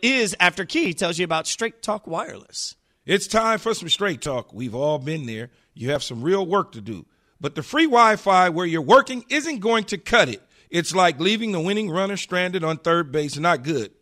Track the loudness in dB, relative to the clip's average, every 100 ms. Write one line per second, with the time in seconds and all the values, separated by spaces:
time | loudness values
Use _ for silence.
0 | 0 2 0 2 2 2 -4 -2 -2 -2
1 | -2 -2 -2 -2 -4 -4 -6 -6 -6 -6
2 | -6 -8 -8 -12 -16 -12 -12 -12 _ _
3 | -2 -2 0 0 0 0 -2 -4 -4 -2
4 | -2 -4 -6 -6 -6 -10 -8 -2 -2 -2
5 | -4 -8 -8 -10 -12 _ _ -8 -4 -2
6 | -4 -6 0 0 2 0 -2 -8 -12 -12
7 | -14 _ _ -10 -8 -8 -4 2 4 6
8 | 6 4 4 4 4 2 -2 0 6 6
9 | 6 -4 -4 -4 -2 -4 0 0 0 -6
10 | 2 4 4 0 _ _ -6 -4 0 4
11 | 4 4 0 0 -2 -2 -2 -2 -2 -2
12 | -2 -4 -4 -2 -2 -2 -2 -2 0 0
13 | 0 -2 -2 0 0 0 0 -4 -4 _